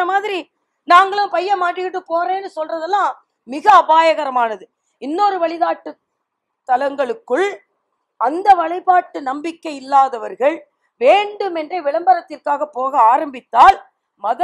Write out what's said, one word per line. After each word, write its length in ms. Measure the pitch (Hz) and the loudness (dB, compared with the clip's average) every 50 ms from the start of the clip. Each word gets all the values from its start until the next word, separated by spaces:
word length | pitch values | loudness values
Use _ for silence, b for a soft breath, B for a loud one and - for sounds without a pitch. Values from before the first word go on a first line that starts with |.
| 359 | 2
மாதிரி 340 | 359 381 403 403 427 392 339 285 _ _ _ _ _ _ _ _ 285 | 0 -2 -2 -2 -4 -6 -6 -8 _ _ _ _ _ _ _ _ 4
நாங்களும் 440 | 349 359 392 392 403 403 403 392 | 4 4 4 4 0 -4 -4 -2
பைய 200 | 339 339 359 403 403 | -2 -4 -2 -2 -2
மாட்டிக்கிட்டு 440 | 370 359 349 349 370 370 359 320 370 370 | -2 -2 -4 -4 -6 -8 -8 -8 -10 -8
போறேன்னு 460 | - 330 339 349 359 370 392 392 370 | -6 -4 -4 -2 -4 -4 -6 -8 -10
சொல்றதெல்லாம் 580 | - 311 311 320 330 320 311 339 403 403 349 277 - - _ _ _ _ _ 226 | -10 -10 -8 -8 -8 -8 -6 -4 -2 -2 -2 -2 -4 -8 _ _ _ _ _ -12
மிக 180 | 269 302 - 427 392 | -12 -2 2 6 6
அபாயகரமானது. 920 | 339 - 311 311 320 330 320 311 294 294 269 254 247 233 226 214 185 - _ _ _ _ _ _ _ | 6 6 6 2 4 4 2 2 0 -2 -4 -2 -2 -2 -2 -4 -10 -14 _ _ _ _ _ _ _
இன்னொரு 360 | 247 277 311 381 415 403 392 359 | -10 -8 -4 0 0 0 0 -2
வழிகாட்டு 540 | 330 320 339 320 339 330 320 - - - - _ _ _ _ _ _ _ _ _ _ _ _ _ _ - | -4 -4 -2 -2 -2 -2 -2 -6 -8 -16 -16 _ _ _ _ _ _ _ _ _ _ _ _ _ _ -2
தலங்களுக்குள் 760 | 247 254 285 277 277 269 269 240 226 226 _ - 247 311 392 403 381 - _ _ _ _ _ _ _ _ _ _ _ - | -2 0 0 -4 -2 -4 -4 -4 -4 -10 _ -4 -2 -2 -2 -2 -4 -10 _ _ _ _ _ _ _ _ _ _ _ -4
அந்த 280 | 220 254 311 359 392 415 381 | -4 -4 -2 -2 4 4 4
வழிபாட்டு 640 | 349 320 320 349 370 359 370 359 359 359 - - 330 | 4 4 -4 -6 -6 0 2 2 2 2 -2 -12 -10
நம்பிக்கை 520 | 285 254 269 294 302 330 330 _ - 320 285 | -8 -6 -8 -6 -8 -10 -12 _ -12 -12 -12
இல்லாதவர்கள் 800 | 269 262 269 277 269 269 262 247 220 214 202 190 - 247 294 330 349 - _ _ _ _ _ _ - | -12 -8 0 2 2 2 2 -2 -8 -10 -12 -6 -2 0 0 0 -2 -12 _ _ _ _ _ _ 0
வேண்டுமென்றே 760 | 233 277 359 403 415 415 415 - 403 381 339 330 302 302 359 359 | 4 4 4 4 2 -2 -6 -6 -6 -6 -6 -6 -8 -8 -8 -6
விளம்பரத்திற்காக 880 | 294 285 294 339 349 381 359 339 339 _ 302 262 - 294 285 269 302 302 | -6 -4 -4 -2 2 2 2 2 0 _ -18 -10 -6 -6 -4 -4 -4 -8
போக 240 | - 240 262 269 277 262 226 | -8 -6 -6 -4 2 2 4
ஆரம்பித்தால் 720 | 220 254 302 320 285 254 240 _ _ - 240 320 381 - - - _ _ _ _ _ _ _ | 4 4 2 0 -4 -10 -16 _ _ 4 6 8 8 6 4 -2 _ _ _ _ _ _ _
மத 200 | 202 214 247 247 | -6 -6 -2 0